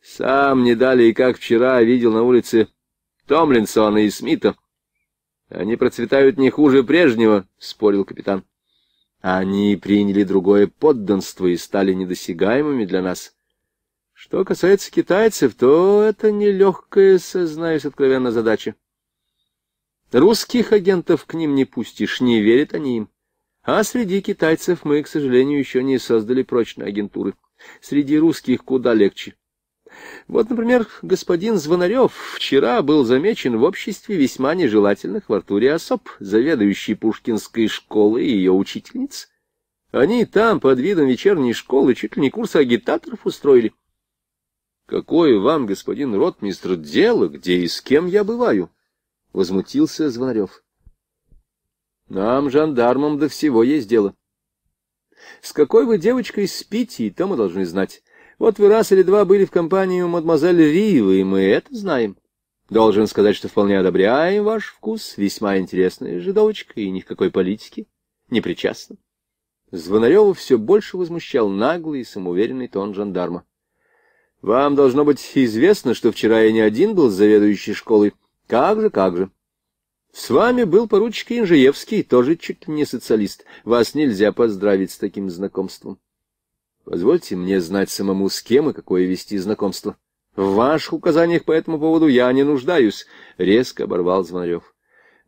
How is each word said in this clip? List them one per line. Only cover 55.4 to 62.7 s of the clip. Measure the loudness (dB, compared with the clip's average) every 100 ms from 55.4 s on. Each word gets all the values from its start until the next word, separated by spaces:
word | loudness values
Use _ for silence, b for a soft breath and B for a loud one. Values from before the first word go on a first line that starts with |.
С | -14
какой | -2 2 2 2
вы | 0
девочкой | 0 -2 -4 -4 -6
спите, | -6 -8 -6 -6 -6 -8
и |
то | -4 -4
мы | -2
должны | -2 -2
знать. | -4 -4 -6 -8 b b b b
Вот | 0 4
вы | 4
раз | 4 2
или | 2
два | 4 4
были | 4 4
в | 2
компании | 0 -2 -2 0 -2
у | -2
мадемуазель | -2 0 2 4 4
Ривы, | 4 4 2 2 4 2
и |
мы | 2 2
это | 2 0 -2
знаем. | -10 -4 -2 -2 -6 _ _ _ _
Должен | _